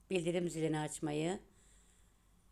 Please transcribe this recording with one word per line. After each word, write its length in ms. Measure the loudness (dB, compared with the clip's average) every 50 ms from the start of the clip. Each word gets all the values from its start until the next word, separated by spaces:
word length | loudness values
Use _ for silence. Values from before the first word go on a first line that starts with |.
| -6 -2
bildirim 380 | 0 0 2 2 2 2 0 0
zilini 300 | 0 0 0 2 2 2
açmayı, 600 | 0 -2 -4 -4 -4 -2 0 0 0 0 -2 -4 -6 -12 -20 -20 -20 -20 -20 -20 -20 -20 -20 -20 -20 -20 -20 _ _ -20 -20 -20 -20 -20